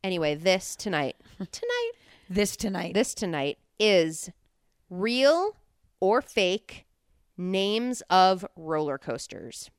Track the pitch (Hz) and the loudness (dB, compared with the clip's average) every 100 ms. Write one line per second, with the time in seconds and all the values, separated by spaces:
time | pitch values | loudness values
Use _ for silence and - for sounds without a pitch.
0 | 190 180 151 147 180 185 - - 208 160 | -2 0 0 2 2 2 -2 -8 -4 -2
1 | 139 - - - 190 - 480 480 466 - | -2 -6 -20 -14 -14 -8 -4 -4 -4 -8
2 | _ _ _ 185 202 - 214 185 175 185 | _ _ _ -2 -2 -2 -6 -4 -2 0
3 | 262 - 196 156 139 - _ - 214 190 | 0 -4 -4 -2 -4 -6 _ 0 4 6
4 | 160 160 - - _ _ _ _ _ 180 | 4 -2 -14 -18 _ _ _ _ _ -4
5 | 214 247 277 330 403 - _ _ _ _ | -2 4 4 4 0 -6 _ _ _ _
6 | 190 233 - - 180 202 - - _ _ | 2 2 0 0 0 -2 -8 -20 _ _
7 | _ _ _ - 180 190 196 220 247 247 | _ _ _ -8 -4 -2 0 -2 -4 -6
8 | - 185 185 190 196 - 160 156 151 139 | 2 6 6 4 -4 -14 -4 -2 -2 -4
9 | - 127 - 101 113 - - | -6 -8 -8 -14 -14 -16 -18